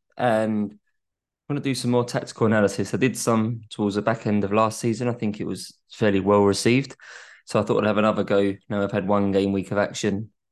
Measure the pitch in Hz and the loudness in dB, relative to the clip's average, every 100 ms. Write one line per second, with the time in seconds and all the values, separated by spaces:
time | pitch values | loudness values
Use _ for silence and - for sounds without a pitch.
0 | _ - 123 110 110 107 101 104 _ _ | _ -4 0 2 0 -2 -4 -8 _ _
1 | _ _ _ _ - 143 139 123 123 123 | _ _ _ _ -8 -4 -2 -2 0 0
2 | 117 131 - - 110 110 101 - 98 98 | 0 -6 -8 -2 2 4 2 0 -4 0
3 | 127 - 120 113 110 117 - - 104 101 | 0 0 0 0 0 -6 -10 -4 -2 0
4 | 113 113 113 104 98 107 110 - 120 110 | -2 -2 0 -2 0 0 0 -2 -4 -2
5 | 123 113 107 - 90 92 - _ _ - | -4 -4 -6 -6 -8 -8 -10 _ _ -2
6 | 107 98 95 101 101 95 117 127 139 - | 2 2 4 4 4 2 2 2 0 -12
7 | - - - - - 113 104 107 104 104 | -20 -20 -20 -20 -4 -2 0 2 2 2
8 | 107 104 101 101 101 95 - 104 101 104 | 2 2 2 2 2 -2 -6 -4 -2 -2
9 | 95 101 98 98 98 98 92 101 90 - | 0 2 2 2 0 -2 -2 -2 -2 -2
10 | 107 98 107 _ _ | -4 -4 -8 _ _